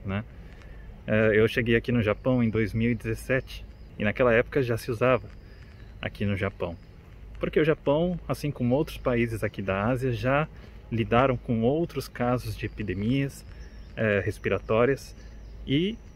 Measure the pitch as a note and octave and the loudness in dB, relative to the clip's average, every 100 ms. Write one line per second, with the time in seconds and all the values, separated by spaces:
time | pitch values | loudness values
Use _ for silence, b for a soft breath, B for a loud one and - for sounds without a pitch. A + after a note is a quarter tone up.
0 | G2+ G2 - B B B B B B B | -6 -4 -6 B B B B B B B
1 | - A2 A2 G#2+ A2+ - A#2 A#2 - A#2+ | 0 4 6 6 6 4 2 2 4 2
2 | G#2+ G2+ C3 B2+ A#2 G#2+ G#2 A2+ A#2 A#2 | 2 2 2 2 2 2 0 0 0 0
3 | A2 A2+ - C3 - - - - - - | -4 -6 -2 -2 -2 -10 -14 -18 -14 -4
4 | G#2 - B2+ A#2 B2 D3 B2 A2+ - A2+ | -2 2 4 4 4 0 0 -2 -2 0
5 | B2 A#2+ - - B B B B B B | 4 2 0 -16 B B B B B B
6 | - - G2+ G2 G2 - F2 E2+ - - | -8 -2 -2 0 -2 -2 -6 -8 -16 -20
7 | - - - - - - D3+ D3 - D3 | -20 -18 -16 -8 -2 2 4 2 2 2
8 | F3 E3+ - C3+ D3 - B2 C3+ D#3+ - | 2 -2 -4 -4 -4 -2 2 2 0 -4
9 | C3+ A#2+ A#2 A2 G#2+ - F#2+ F#2+ G#2+ B2+ | 0 2 0 0 -4 -4 -2 0 2 0
10 | C3 A2+ B2 C#3 D#3 B B B - A2+ | 0 0 2 2 0 B B B -6 -2
11 | G#2+ A#2 C3+ B2 - A2+ A#2 D3+ E3+ C#3 | 2 4 6 2 0 2 2 2 0 -4
12 | - - B2 B2 A2+ G2+ G#2+ - G#2 F#2 | -8 -2 0 0 -2 -6 -6 -6 -6 -2
13 | G#2+ C3+ C#3 - - B B B B - | 0 0 0 -6 -16 B B B B -2
14 | A2 G2+ G2 - A2 G2 - A2 B2 C3+ | 2 2 0 -2 0 0 2 4 4 2
15 | - - B B B - - C#3 F#3 A#3 | -4 -16 B B B -10 -2 0 0 -4
16 | - | -12